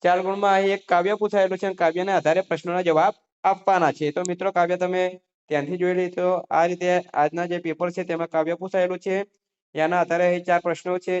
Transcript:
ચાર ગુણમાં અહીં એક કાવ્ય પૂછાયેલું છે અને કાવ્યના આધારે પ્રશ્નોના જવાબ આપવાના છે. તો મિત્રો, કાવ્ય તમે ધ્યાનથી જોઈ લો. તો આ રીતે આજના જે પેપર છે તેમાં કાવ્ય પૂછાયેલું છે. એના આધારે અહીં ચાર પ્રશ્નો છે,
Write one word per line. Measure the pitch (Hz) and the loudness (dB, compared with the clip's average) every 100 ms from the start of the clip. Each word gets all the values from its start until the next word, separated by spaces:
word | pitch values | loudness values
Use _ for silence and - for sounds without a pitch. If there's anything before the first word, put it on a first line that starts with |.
ચાર | 180 180 | 2 2
ગુણમાં | 185 196 202 | 0 0 2
અહીં | 190 196 | 4 2
એક | 196 - | -2 0
કાવ્ય | 175 185 | 0 2
પૂછાયેલું | 208 208 208 190 185 | 0 0 2 2 0
છે | 196 | -4
અને | |
કાવ્યના | 185 165 170 190 180 | 0 0 0 0 2
આધારે | 151 175 | 2 2
પ્રશ્નોના | 190 160 175 180 | 0 -4 -4 -2
જવાબ | 170 156 190 - _ _ | 2 4 2 0 _ _
આપવાના | 185 185 196 185 151 | -2 0 2 2 2
છે. | 120 151 | 0 -4
તો | 175 180 | -2 -4
મિત્રો, | 175 190 | -2 -2
કાવ્ય | 180 170 180 | 0 0 0
તમે | 180 185 180 185 _ _ - | 0 0 -2 -4 _ _ -4
ધ્યાનથી | 147 143 180 | -4 -2 -2
જોઈ | 180 | 0
લો. | 180 180 | 0 -2
તો | 180 180 180 - | -2 0 0 0
આ | 156 170 | 2 2
રીતે | 175 180 180 | 0 0 0
આજના | 175 - 151 170 175 | 0 0 0 0 -4
જે | 175 | -4
પેપર | 170 160 175 | -6 -4 -4
છે | 175 | -4
તેમાં | 180 170 170 | -6 -6 -4
કાવ્ય | 160 156 | -2 -2
પૂછાયેલું | 170 185 190 180 180 | -4 -4 -2 -2 -2
છે. | 196 190 202 _ _ _ _ | -4 -4 -4 _ _ _ _
એના | 151 160 180 | -2 0 0
આધારે | 170 170 180 | 0 2 2
અહીં | 180 | 0
ચાર | 180 170 | 0 0
પ્રશ્નો | 175 165 180 180 | 0 -4 -4 -4
છે, | 190 185 | -2 -4